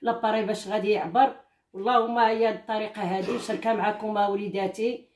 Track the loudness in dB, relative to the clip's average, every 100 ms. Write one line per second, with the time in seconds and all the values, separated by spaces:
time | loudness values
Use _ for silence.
0 | -2 0 0 0 0 -4 -4 -2 0 0
1 | 2 4 4 2 -18 _ _ -4 2 2
2 | 2 2 2 4 2 0 -4 -4 -4 -4
3 | -2 -2 -2 -4 -4 -2 0 0 0 -2
4 | -2 0 0 0 -4 -4 -4 -2 -2 -4
5 | -10